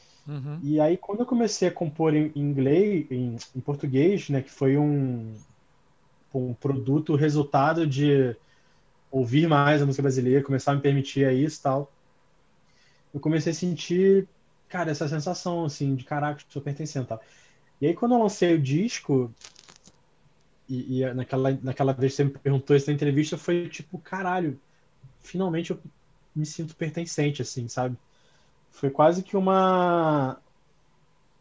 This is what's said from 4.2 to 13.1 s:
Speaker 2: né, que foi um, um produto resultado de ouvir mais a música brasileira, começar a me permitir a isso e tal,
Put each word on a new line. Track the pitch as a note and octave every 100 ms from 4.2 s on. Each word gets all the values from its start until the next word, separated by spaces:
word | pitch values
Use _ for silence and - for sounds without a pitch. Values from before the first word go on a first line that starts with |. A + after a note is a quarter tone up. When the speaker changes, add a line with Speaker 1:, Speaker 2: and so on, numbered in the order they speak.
| -
Speaker 2:
né, | C#3
que | C3
foi | - C3+ C#3
um, | D3 C#3+ C3+ A#2+ A2+ A2 - _ _ _ _ _ _ _ _
um | C3+ B2+
produto | A#2+ C#3 C3+ A#2 C#3+ D#3 D3
resultado | D#3 D3 C#3+ C#3+ C#3+ E3 D#3+
de | C3+ D3 C#3 B2+ A2+ _ _ _ _ _ _ _
ouvir | C3 A#2+ C3+ E3
mais | D3 C#3+ D3+
a | C#3+
música | C3+
brasileira, | C#3 C3 B2 C3+
começar | C#3 C3+ -
a | C#3+
me |
permitir | C#3+ C#3 C3 C#3 C3+
a |
isso | C3 D#3 -
e |
tal, | C#3 C3+ C#3+ _ _ _ _ _ _ _ _ _ _ _ _